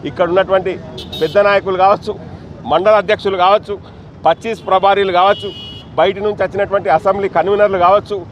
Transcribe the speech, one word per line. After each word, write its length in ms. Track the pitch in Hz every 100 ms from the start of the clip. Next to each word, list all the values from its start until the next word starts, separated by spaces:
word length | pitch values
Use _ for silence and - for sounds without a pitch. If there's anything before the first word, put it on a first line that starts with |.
| 143
ఇక్కడ 180 | 143 175
ఉన్నటువంటి 400 | 185 185 190 185 175 - - - -
పెద్ద 160 | 185 202 202
నాయకులు 320 | 202 190 185
కావచ్చు, 280 | 190 214 214 180 - - - - -
మండల 220 | 156 202 214
అధ్యక్షులు 340 | 190 208 202 190
కావచ్చు, 300 | 180 208 - 196 - - - - 156
పచ్చీస్ 340 | 165 226 220 202
ప్రభారీలు 440 | 185 196 196 196 175
కావచ్చు, 300 | 196 202 202 - - - - -
బయట 180 | 180 196 208
నుంచి 140 | 202
వచ్చినటువంటి 440 | 185 190 196 196 185 160
అసెంబ్లీ 300 | 180 196 196 175
కన్వీనర్లు 420 | 175 202 208 190 175
కావచ్చు 300 | 202 - 202 165